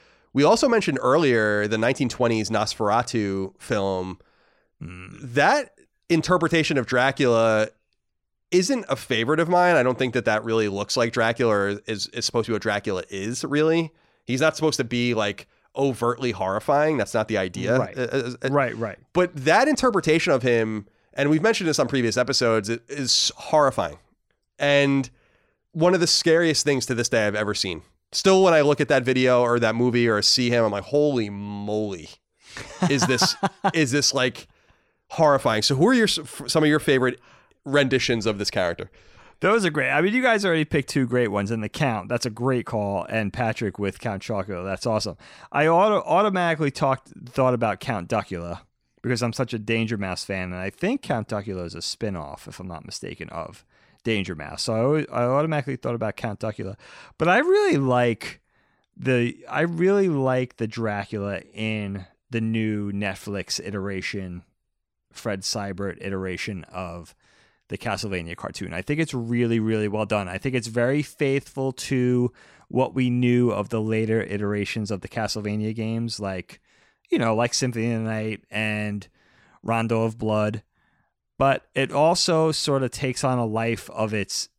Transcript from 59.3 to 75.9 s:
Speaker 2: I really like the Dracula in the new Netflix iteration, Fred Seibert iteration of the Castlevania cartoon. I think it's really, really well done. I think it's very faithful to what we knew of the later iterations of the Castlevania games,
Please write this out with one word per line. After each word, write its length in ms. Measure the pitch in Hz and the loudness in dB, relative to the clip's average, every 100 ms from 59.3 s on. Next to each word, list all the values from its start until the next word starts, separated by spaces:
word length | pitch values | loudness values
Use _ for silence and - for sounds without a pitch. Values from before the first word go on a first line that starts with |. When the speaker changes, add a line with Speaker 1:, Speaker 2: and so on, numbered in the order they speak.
| - - | -4 -6
Speaker 2:
I 120 | 143 | -2
really 460 | 170 165 180 202 190 | -2 2 2 4 2
like 460 | 143 131 127 127 - | 2 0 0 -2 -4
the 100 | 113 | -6
Dracula 720 | 117 113 101 101 107 101 95 - | -4 -4 -4 -6 -6 -4 -6 -10
in 520 | - 110 110 101 98 92 _ _ | -6 -4 -4 -4 -8 -12 _ _
the 120 | 117 | -4
new 500 | 113 113 110 107 101 | -2 0 0 -2 -4
Netflix 680 | 101 101 90 - 101 90 - | -4 -4 -6 -8 -8 -6 -8
iteration, 800 | 101 101 98 95 - 101 92 87 - _ _ _ _ _ _ | -6 -8 -6 -6 -6 -8 -8 -12 -14 _ _ _ _ _ _
Fred 300 | - 117 98 | -12 -8 -6
Seibert 560 | - 113 101 92 98 87 | -6 -6 -6 -6 -6 -6
iteration 640 | 98 98 92 90 - 95 - | -6 -6 -6 -6 -8 -10 -10
of 480 | 90 90 85 80 _ _ _ _ _ _ | -10 -10 -12 -16 _ _ _ _ _ _
the 100 | 95 | -8
Castlevania 560 | 117 98 107 92 85 87 | -4 -4 -4 -6 -6 -10
cartoon. 380 | - - 92 82 | -10 -10 -8 -8
I 80 | |
think 160 | 95 147 | -4 -2
it's 140 | 156 127 | -2 -4
really, 440 | 117 120 120 117 | -2 0 2 2
really 280 | 110 110 104 | 2 0 -2
well 180 | 104 104 | -2 -2
done. 220 | 107 92 | -2 -2
I 100 | 95 | -6
think 160 | 139 | -4
it's 140 | 127 113 | -4 -2
very 340 | 117 120 147 | -2 0 0
faithful 680 | 143 - 139 139 - - 135 | -2 -2 0 0 -4 -6 -4
to 600 | - - 131 123 123 123 - - - _ | -4 -2 0 2 2 0 -4 -18 -20 _
what 260 | 123 131 | -2 0
we 160 | 135 123 | 0 0
knew 400 | 123 123 123 123 | 2 4 4 4
of 200 | 104 104 | 0 -2
the 120 | 113 | -4
later 400 | 110 110 110 113 | -2 0 0 0
iterations 720 | - 101 104 104 101 117 104 | -2 -4 -2 -2 -4 -6 -6
of 100 | 98 | -6
the 60 | - | -6
Castlevania 640 | - 107 113 104 107 107 | -6 -4 -4 -4 -4 -4
games, 460 | 113 110 | -4 -4